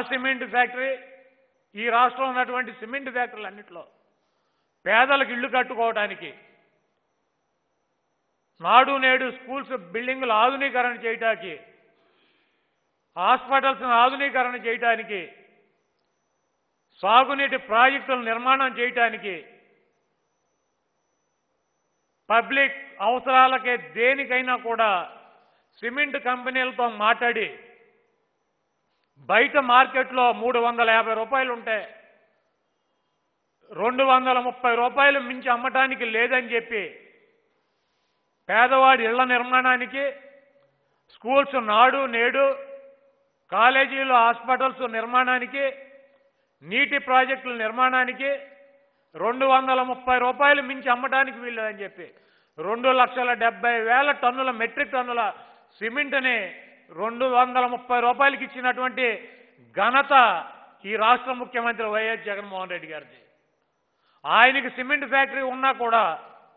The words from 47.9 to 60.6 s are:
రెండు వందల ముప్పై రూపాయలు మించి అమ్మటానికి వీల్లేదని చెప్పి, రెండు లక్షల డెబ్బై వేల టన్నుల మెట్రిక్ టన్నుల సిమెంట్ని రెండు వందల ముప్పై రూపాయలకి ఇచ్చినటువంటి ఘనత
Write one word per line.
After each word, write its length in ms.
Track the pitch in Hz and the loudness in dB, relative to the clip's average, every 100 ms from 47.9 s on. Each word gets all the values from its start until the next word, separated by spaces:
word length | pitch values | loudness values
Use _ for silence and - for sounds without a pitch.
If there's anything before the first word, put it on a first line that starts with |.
| 254 247 254 269 277 - - _ _ _ _ _ 156 | 2 -2 -4 -6 -6 -10 -20 _ _ _ _ _ -6
రెండు 300 | 202 254 269 | -4 0 2
వందల 340 | 262 262 262 | 4 4 0
ముప్పై 340 | 254 247 254 254 | 0 -4 0 0
రూపాయలు 440 | 247 254 285 285 | 0 2 4 4
మించి 260 | 254 269 262 | 0 -6 -2
అమ్మటానికి 480 | 247 254 262 269 220 | -2 0 0 -2 -4
వీల్లేదని 440 | 240 233 214 208 | -10 -8 -8 -8
చెప్పి, 240 | 196 190 151 - _ _ _ - | -14 -14 -20 -20 _ _ _ -10
రెండు 320 | 170 233 254 254 | -6 0 2 4
లక్షల 300 | 247 254 247 233 226 | 2 0 -2 0 0
డెబ్బై 300 | 196 233 233 | 0 -2 0
వేల 260 | 226 247 285 277 | 2 2 2 0
టన్నుల 280 | 240 254 262 233 | 0 0 -2 -2
మెట్రిక్ 340 | 226 226 277 254 | -4 -4 -4 -4
టన్నుల 280 | 247 240 208 160 - - _ - | -4 -2 -4 -6 -14 -20 _ -10
సిమెంట్ని 640 | 220 254 285 277 262 233 185 - - - - | -6 -4 -2 -2 0 -2 -6 -12 -20 -20 -18
రెండు 340 | 160 214 233 262 | -8 -6 -2 0
వందల 340 | 247 247 247 247 | 2 2 2 -2
ముప్పై 300 | 240 247 247 | -2 -2 0
రూపాయలకి 420 | 240 247 277 269 262 | 2 2 2 2 -6
ఇచ్చినటువంటి 600 | 254 254 247 254 254 247 208 - - _ _ _ 170 | -6 -4 -2 -4 -2 -4 -4 -10 -20 _ _ _ -2
ఘనత 380 | 214 262 277 277 233 175 147 - | 0 2 4 6 6 2 -6 -16